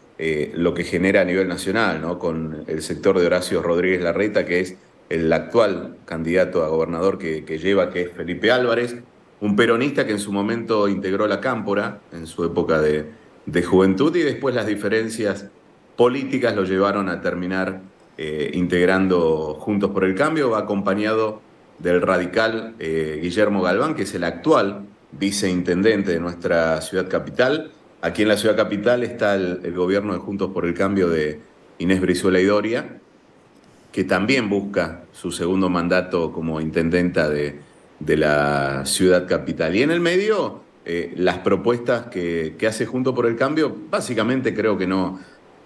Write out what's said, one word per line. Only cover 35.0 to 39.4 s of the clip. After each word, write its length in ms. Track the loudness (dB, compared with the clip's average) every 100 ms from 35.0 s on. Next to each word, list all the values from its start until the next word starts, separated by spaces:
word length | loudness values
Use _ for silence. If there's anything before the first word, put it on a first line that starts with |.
| -16
su 180 | -12 -8
segundo 380 | -4 0 2 2
mandato 600 | 0 2 2 2 0 -2
como 300 | -4 -4 -4
intendenta 680 | -2 0 2 2 2 2 0
de, 300 | 0 -4 -6 -16 -20 -20 -8
de 180 | 0 2
la 680 | 4 4 2 2 0 -2 -2
ciudad 420 | 2 6 4 4
capital. 480 | -2